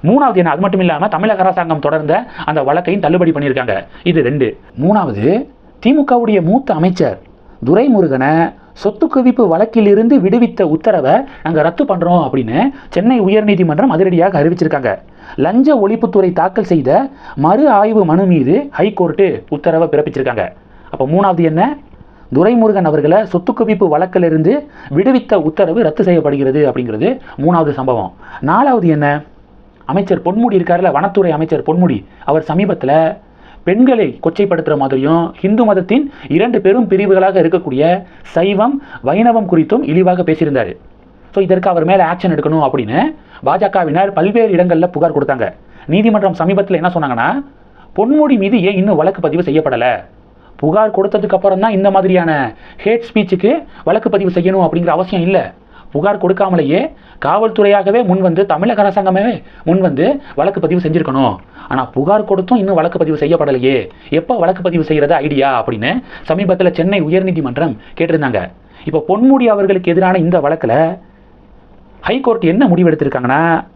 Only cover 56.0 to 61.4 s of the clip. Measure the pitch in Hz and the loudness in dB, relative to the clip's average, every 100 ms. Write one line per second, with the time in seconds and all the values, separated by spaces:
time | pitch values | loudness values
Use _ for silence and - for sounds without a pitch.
56 | 175 180 180 190 196 175 139 170 302 - | -2 0 -2 0 0 0 0 0 -2 -10
57 | - - 139 190 220 220 202 202 196 226 | -20 -8 -2 0 0 2 2 2 2 0
58 | 208 190 185 170 202 156 208 214 202 190 | 0 0 0 0 0 0 0 0 0 0
59 | 190 185 220 202 - - - 180 180 135 | 0 0 -2 -4 -12 -8 -2 0 0 0
60 | 190 285 - - 170 - - 180 175 156 | 0 -2 -6 -4 -2 -2 -2 -2 0 -2
61 | - 135 127 92 | -2 0 -2 -2